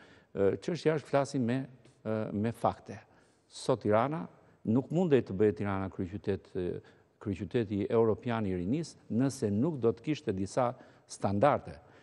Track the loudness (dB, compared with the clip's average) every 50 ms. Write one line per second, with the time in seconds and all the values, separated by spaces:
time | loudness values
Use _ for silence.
0 | -20 -20 -20 -20 _ _ -2 2 2 2 2 0 -2 -4 -4 0 0 0 0 0
1 | 0 0 0 0 2 0 0 0 0 0 0 -2 -4 -8 -12 -20 -20 -20 _ _
2 | -6 -4 -2 -2 -2 -2 -2 -2 -2 -2 -2 0 0 0 0 -2 -8 -16 -16 -16
3 | -18 -20 _ _ _ _ _ _ _ _ -18 -4 -2 0 0 2 2 4 4 4
4 | 4 2 0 -4 -8 -10 -14 -20 -20 -20 _ _ -2 0 2 2 2 2 0 0
5 | 4 6 4 4 4 2 2 2 4 4 4 2 -2 -2 -2 -2 -4 -4 -6 -6
6 | -8 -6 -8 -6 -4 -4 -4 -4 -6 -8 -8 -6 -4 -4 -6 -8 -12 -16 -20 _
7 | _ _ _ _ -6 -6 -4 -4 -4 -4 -2 -2 -2 -2 -2 -2 -2 2 2 4
8 | 4 4 2 0 -2 -4 -2 -2 -2 -2 -2 -2 -2 -2 -2 -2 -4 -6 -12 -18
9 | -10 -4 -2 0 0 0 0 -2 -2 0 0 0 0 0 0 0 0 0 0 0
10 | -2 -4 -4 -4 -4 -4 -4 -2 -4 -2 0 0 0 0 -2 -6 -14 -20 -20 -20
11 | _ -20 -8 -4 -2 -2 2 4 4 4 4 2 -2 -8 -16 -16 -18 -20 -20 -20